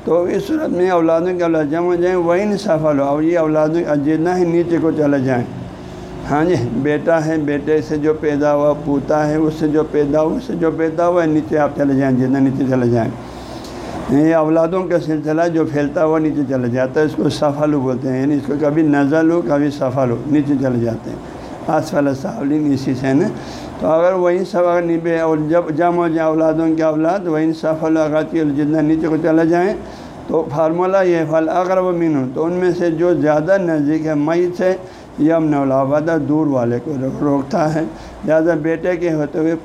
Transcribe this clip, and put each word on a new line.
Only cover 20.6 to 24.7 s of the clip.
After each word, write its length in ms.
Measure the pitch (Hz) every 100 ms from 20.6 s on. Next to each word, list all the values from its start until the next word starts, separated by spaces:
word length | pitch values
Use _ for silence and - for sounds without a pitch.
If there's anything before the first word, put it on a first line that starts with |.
چلے 180 | 135 120
جاتے 300 | 117 110 -
ہیں، 80 | 120 - - - - - 156
اسفل 380 | - 165 143 131
سافلین 520 | 135 - 143 151 151
اسی 200 | 131 - 127
سے 120 | 135
ہے 60 |
نا۔ 140 | 139 208 - - - - -
تو 80 | 180
اگر 260 | 160 175
وہی 320 | 185 180 180 180
سب 220 | 175
اگر 140 | 175